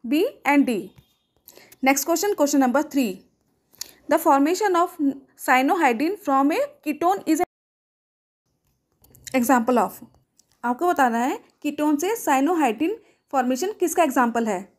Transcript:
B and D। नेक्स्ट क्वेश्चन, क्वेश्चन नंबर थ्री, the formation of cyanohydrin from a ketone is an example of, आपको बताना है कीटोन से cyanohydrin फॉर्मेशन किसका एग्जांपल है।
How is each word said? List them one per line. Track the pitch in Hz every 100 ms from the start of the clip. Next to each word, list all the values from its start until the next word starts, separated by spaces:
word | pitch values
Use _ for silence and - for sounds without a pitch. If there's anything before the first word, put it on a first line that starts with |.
B | 233 294 480 571 -
and | 285 254
D। | 208 185 - _ _ _ _ - - - -
नेक्स्ट | 262 277
क्वेश्चन, | 339 330 403
क्वेश्चन | 403 285 294
नंबर | 254 262
थ्री, | 302 285 233 185 _ _ _ _ _ _ - _ -
the | 311
formation | 330 277 285 370 415 349
of | 359 - 277 262 _ _
cyanohydrin | - 254 269 349 285 233 311 415
from | - 269 277
a | 381 571 -
ketone | 302 294 339 392
is | - 311
an | 349 _ _ _ _ _ _ _ _ _ _ _ _ _ _ _ _ - - 269
example | 240 247 233 240
of, | 190 - - _ _ _ _ _
आपको | 240 247 349
बताना | 302 254 226
है | 254 427 _ _
कीटोन | 294 294 302 294
से | 349 466
cyanohydrin | - 269 285 349 269 214 330 453 _ _ _
फॉर्मेशन | 277 247 254 370 -
किसका | 349 -
एग्जांपल | 320 262 233 233 226
है। | 185 -